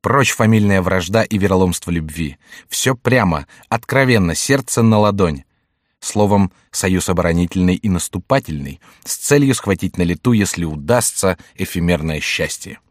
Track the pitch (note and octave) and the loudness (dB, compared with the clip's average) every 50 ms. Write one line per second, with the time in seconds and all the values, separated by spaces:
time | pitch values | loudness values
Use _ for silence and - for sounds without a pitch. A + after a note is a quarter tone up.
0 | _ - A#2 C#3 C3+ - - - A#2 A2 A2+ A2 G#2 G2+ G2 F#2+ F2+ F2+ F#2 F#2+ | _ 0 2 2 2 0 0 0 2 4 4 4 4 2 2 2 0 0 -2 -2
1 | F2 F2 G2+ A2+ A2 - A2 G2+ F#2+ G2 F#2+ F#2 F#2+ F2+ E2+ - - - F2 E2+ | -4 0 0 0 0 0 -2 -2 0 2 2 2 2 0 0 -4 -6 -4 -4 -4
2 | D#2+ D#2 D2+ D#2+ E2 D2 C2 _ _ _ - - - _ - - - C3 C3 A#2 | -4 -6 -8 -8 -8 -8 -8 _ _ _ -20 -20 -18 _ -8 -4 -2 -2 -2 -2
3 | _ - A#2+ B2+ A2 F#2 D#2+ D2+ C#2 _ - - - _ - A#2 - _ - C3+ | _ 2 2 4 2 2 0 -2 -6 _ -18 -20 -10 _ -6 -6 -4 _ 0 0
4 | C3+ B2+ B2 A2 F#2 E2+ E2 - - - C3+ C#3 B2+ - - - A#2 A2+ A2 G#2+ | 2 4 4 2 2 2 0 -2 0 0 0 0 0 -2 -2 2 4 4 4 4
5 | G#2+ G#2 G2+ G2+ G2 E2+ D2+ C2+ - _ _ _ _ _ _ _ _ _ _ _ | 4 2 2 2 0 0 0 -4 -10 _ _ _ _ _ _ _ _ _ _ _
6 | - - - G#2+ G#2 G2+ G#2 G2+ G2 F#2 _ _ _ _ - - - F#2+ F#2 F2+ | -14 -8 -2 0 2 4 4 4 2 2 _ _ _ _ -10 -4 -2 0 0 0
7 | E2+ - F#2 E2+ F2 - E2+ F2 F2 E2+ - F#2 F2+ F2+ F#2 - - G#2+ F#2 E2+ | 0 0 -2 0 0 0 2 2 0 0 0 0 2 2 0 0 0 -2 -2 -2
8 | - - - F#2+ - _ C3 C#3 C3+ - D#2+ D2 C#2 C#2 C#2+ - _ - - _ | -4 -6 -10 -10 -4 _ 0 0 0 -2 -8 -8 -8 -10 -12 -16 _ -20 -20 _
9 | _ - - - - - C#3+ D3 D3 C3+ C3 - - G2+ G2 F2+ - F#2 - - | _ -12 -10 -8 0 2 4 4 4 4 2 0 0 -2 -2 0 -2 -6 -2 -2
10 | F2+ E2+ F2 D#2+ _ B2 A#2+ A2 G2+ F#2 - - E2+ D#2+ D#2 D2+ C#2+ D2 A#2 B2 | -2 -2 -2 -2 _ 0 2 2 2 0 -2 -4 -6 -6 -6 -8 -2 0 0 2
11 | A2 - - - - F#2+ F2+ - - - _ - F#2+ - - F#2 E2+ E2+ F2 D#2+ | 2 -2 -4 -2 -2 -2 -2 -2 -6 -20 _ -10 -10 -6 -4 -2 0 0 0 0
12 | D2+ D#2+ D#2 D2+ - - - - E2+ - - - - F2+ - - _ _ | 0 -4 -6 -6 -6 -6 -4 -4 -4 -6 -6 -10 -14 -16 -20 -20 _ _